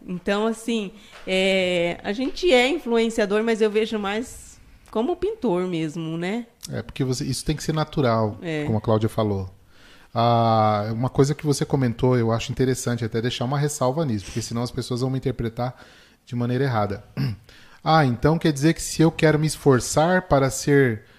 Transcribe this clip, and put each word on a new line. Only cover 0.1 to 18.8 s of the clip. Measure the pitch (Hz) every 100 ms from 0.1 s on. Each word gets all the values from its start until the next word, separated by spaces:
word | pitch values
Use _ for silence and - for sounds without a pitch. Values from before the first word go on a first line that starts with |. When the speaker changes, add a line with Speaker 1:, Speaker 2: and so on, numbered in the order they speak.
| 180 - 202 220
Speaker 1:
assim, | 220 - 233 196 - - - -
é, | 185 190 190 180 180 175 -
a | -
gente | 208 262 - 359
é | 247 254
influenciador, | 320 240 233 226 226 202 208
mas | 226 220
eu | 220
vejo | 208 214 220
mais | 196 208 254 - - - - - -
como | 214 254 359
pintor | 381 440 247 175 185
mesmo, | 170 160 160 160 165
né? | 175 226 233 _ -
Speaker 2:
É, | 127
porque | - -
você, | 131 127
isso | 143 123
tem | -
que | 151
ser | -
natural, | 156 151 - 127 113 110 -
Speaker 1:
É. | 180 156
Speaker 2:
como | 147 110
a |
Cláudia | - 110 110
falou. | - 107 98 92 - _ - - - -
Ah, | 110 117 117 117 113 107 104 104
uma | 113 127
coisa | - 139
que | 151
você | 151 139
comentou, | 156 147 127 107 127 127
eu | 113
acho | 113 -
interessante | 123 127 123 - 117
até | 113 117
deixar | 117 -
uma | 123 139
ressalva | 147 147 127 139 156
nisso, | 107 95
porque | 120
senão | 107 117
as | 120
pessoas | - 117 123
vão | 131
me | 131
interpretar | 131 123 117 113 123 - - - - _
de | -
maneira | 120 120 123
errada. | 139 113 104 98 - -
<clears throat> | 139 101 - - - -
"Ah, | 151 160
então | 139 117 147 165
quer | 165
dizer | 143 147
que | 165